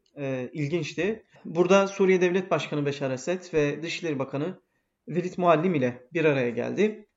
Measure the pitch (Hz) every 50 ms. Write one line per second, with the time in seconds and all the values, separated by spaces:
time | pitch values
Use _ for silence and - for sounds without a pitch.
0 | _ _ _ 143 139 135 131 127 123 117 - 156 147 139 175 165 147 - - 151
1 | 170 208 226 - - _ _ - - - 160 170 175 175 196 196 196 190 - -
2 | 190 185 190 175 180 180 180 190 185 - 170 151 - - 151 147 143 139 139 -
3 | 139 131 131 123 - 175 180 180 - - 165 151 147 147 147 151 165 170 - -
4 | 175 160 143 131 131 - - 139 151 185 185 - _ _ _ _ _ _ _ _
5 | _ 123 147 175 170 180 - 185 180 175 165 151 170 190 165 139 127 123 123 -
6 | - _ 160 170 151 156 139 135 120 120 113 120 117 123 123 170 208 214 214 -
7 | - _ _